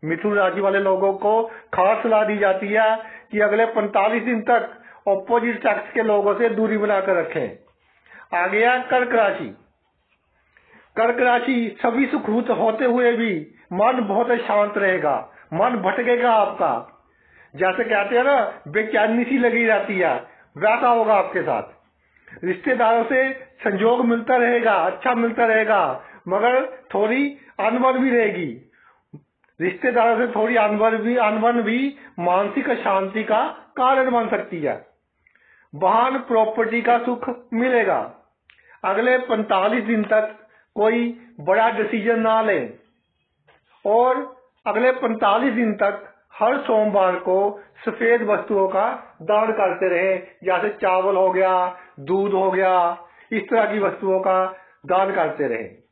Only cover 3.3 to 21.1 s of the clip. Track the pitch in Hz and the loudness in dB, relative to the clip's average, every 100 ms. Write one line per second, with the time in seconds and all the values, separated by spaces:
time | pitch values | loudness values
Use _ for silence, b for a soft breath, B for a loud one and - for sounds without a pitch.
3.3 | 208 208 208 226 226 208 202 202 226 233 | 0 0 2 0 0 -2 0 0 0 -2
4.3 | 233 214 240 - - B B - 196 190 | -4 0 0 0 -14 B B -2 -2 0
5.3 | 233 233 226 254 202 - - 220 208 196 | 0 0 -2 -2 -2 -4 -2 2 2 2
6.3 | 196 233 208 220 214 208 196 190 180 160 | 2 0 0 -2 0 0 0 0 -2 -2
7.3 | 165 120 - _ _ B B B B B | -4 -6 -10 _ _ B B B B B
8.3 | 180 180 202 233 254 247 254 247 233 208 | -4 -2 2 2 0 0 -2 0 2 0
9.3 | 175 135 95 _ _ _ _ _ _ _ | 0 -10 -14 _ _ _ _ _ _ _
10.3 | _ b b b b b - 233 240 247 | _ b b b b b -2 0 2 2
11.3 | 240 240 254 233 - 247 233 262 294 - | 2 0 -2 -2 -4 -4 -2 -2 -2 -2
12.3 | 220 240 226 220 220 262 240 240 240 233 | -4 -2 -2 0 0 0 2 2 0 -2
13.3 | 180 151 b b 180 220 262 208 196 240 | -4 -8 b b 0 0 0 -2 -2 0
14.3 | 240 - 208 208 202 196 185 147 127 - | -2 0 0 0 0 0 0 0 -2 -6
15.3 | B B 160 226 240 185 202 240 240 247 | B B -2 0 0 -2 -2 0 0 2
16.3 | 226 196 - 165 117 - _ _ b b | 2 2 0 -2 -2 -8 _ _ b b
17.3 | b b 139 185 185 226 214 202 240 262 | b b -2 -2 0 0 0 0 0 2
18.3 | 285 214 - - 170 214 220 214 233 240 | 2 0 -6 -6 -4 -2 0 2 0 0
19.3 | 269 240 226 226 214 - 196 170 135 - | 2 2 2 2 0 0 -2 0 -2 -6
20.3 | B B - 202 233 254 233 214 | B B -2 0 2 2 2 4